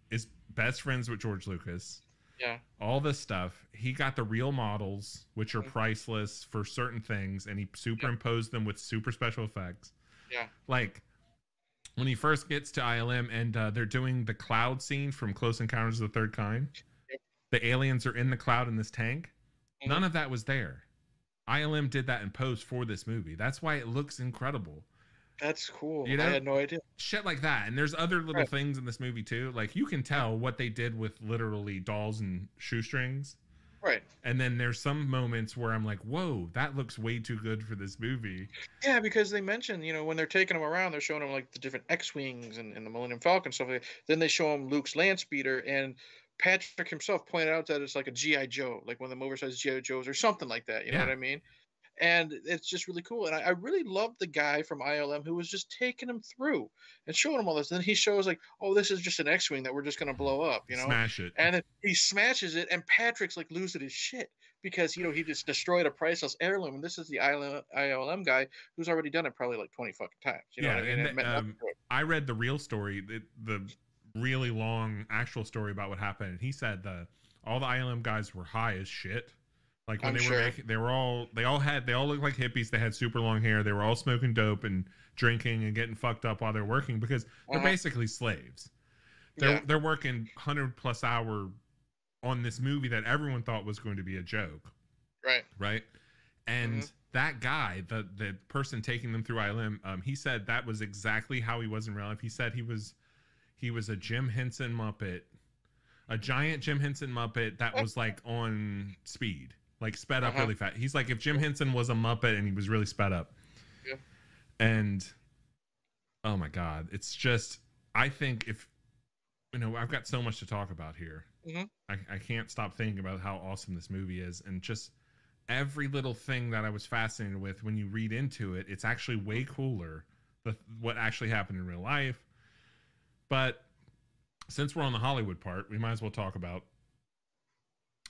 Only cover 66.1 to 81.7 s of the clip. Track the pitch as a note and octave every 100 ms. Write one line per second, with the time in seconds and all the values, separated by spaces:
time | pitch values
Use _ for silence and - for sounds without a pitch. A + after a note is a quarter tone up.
66.1 | E3 C#3 - F3 G3 D#3+ C3+ E3 F3 D#3+
67.1 | C#3 C#3+ C#3+ C#3+ C#3+ - C#3 C#3 C3 C3+
68.1 | F#3+ E3 C3 C3+ - - - E3 E3 D3+
69.1 | E3 D3+ - B2 A2+ G2 - A2+ - F#2+
70.1 | - C#3 F2+ - - A#2+ A#2 A#2 B2+ C#3+
71.1 | C3 B2 A#2 G#2+ G#2+ G#2+ - _ B2+ D#3
72.1 | D#3+ C3+ A2+ A#2 C#3+ - G#2+ G2+ G2+ G2
73.1 | A2+ - A2+ A2 G#2 G2 - _ _ A2
74.1 | A2 B2+ C3 B2 A2 A2+ A2+ A2 G#2+ A2
75.1 | A2 A#2+ A#2+ G#2 A2+ G#2 G2 G2 F#2+ G#2
76.1 | G2 G2 F2+ B2+ C3+ A#2+ F#2+ G2 F2+ E2+
77.1 | _ - _ G#2+ B2+ C3 B2+ B2+ A#2+ A2+
78.1 | G#2+ G2 A#2 - A2+ A2+ F#2+ F#2+ - F#2+
79.1 | A#2 - _ _ _ _ _ - G#2+ C3
80.1 | A#2+ A2+ B2 A#2 - A2 A2 A#2+ C3 B2+
81.1 | A#2+ A#2 A2+ B2 C#3+ C#3+